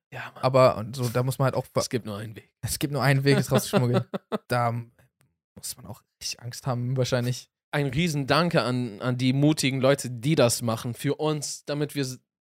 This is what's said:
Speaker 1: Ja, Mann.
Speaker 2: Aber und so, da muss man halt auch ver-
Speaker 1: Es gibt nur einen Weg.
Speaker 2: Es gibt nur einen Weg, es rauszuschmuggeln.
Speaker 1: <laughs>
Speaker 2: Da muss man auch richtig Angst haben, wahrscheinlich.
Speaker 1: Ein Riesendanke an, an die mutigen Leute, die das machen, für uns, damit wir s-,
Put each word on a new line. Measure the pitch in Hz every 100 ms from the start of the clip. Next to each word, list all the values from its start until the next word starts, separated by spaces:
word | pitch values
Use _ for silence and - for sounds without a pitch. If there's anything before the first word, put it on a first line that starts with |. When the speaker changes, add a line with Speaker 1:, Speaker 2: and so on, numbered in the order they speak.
| _
Speaker 1:
Ja, | - - -
Mann. |
Speaker 2:
Aber | 131 131 127 95
und | 117 139
so, | 123
da | 123
muss | 131 -
man | 135
halt | 127
auch | -
ver- | 127
Speaker 1:
Es | -
gibt | 123 107
nur | 101
einen | 110 104
Weg. | _ _
Speaker 2:
Es | 110 -
gibt | 143
nur | 143
einen | 127 139
Weg, | 139 139
es | 127
rauszuschmuggeln. | 139 - 202 123 120 - - -
Speaker 1:
<laughs> | 214 -
Speaker 2:
Da | 123 117
muss | 117 117 _ _ _ _ _ _ - - -
man | 101
auch | 107 _ _
richtig | - -
Angst | 120 - 135
haben, | 120 123 135
wahrscheinlich. | 127 123 120 123 - _ -
Speaker 1:
Ein | 147 143
Riesendanke | 127 175 147 131 147 175 165
an, | 117 123 123 101
an | 127 123
die | 131
mutigen | 139 147 151 139 135
Leute, | 131 143 123
die | 120 135 151
das | 117 -
machen, | 120 110 123 113
für | 139 135
uns, | 151 151 139 - -
damit | 147 143
wir | 143
s-, | 131 127 _ _ _